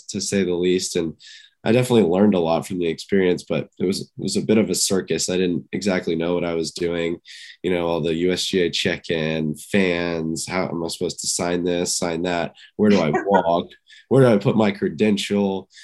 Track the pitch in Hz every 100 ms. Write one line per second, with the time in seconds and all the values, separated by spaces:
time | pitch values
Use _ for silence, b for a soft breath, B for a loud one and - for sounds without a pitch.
0 | - 101 - 101 90 87 90 92 92 90
1 | 82 - B B B B - 117 123 117
2 | 90 90 104 95 82 82 - 92 85 78
3 | - 98 92 87 - 76 - - 90 98
4 | - - 95 98 - 110 92 87 - 95
5 | - 80 - 90 92 82 - - 101 92
6 | 87 82 85 87 85 85 78 - 87 85
7 | 85 87 B B B B 90 87 85 85
8 | 80 82 90 90 - 95 85 - 95 85
9 | - 85 78 80 78 76 - 101 92 87
10 | 87 85 80 80 - 90 85 85 82 -
11 | 87 - - - 87 87 87 87 87 -
12 | 87 82 90 87 78 B B - 104 98
13 | 78 73 - 98 85 85 90 - B B
14 | - 131 127 104 123 107 104 98 95 80
15 | 107 98 - 101 101 95 - B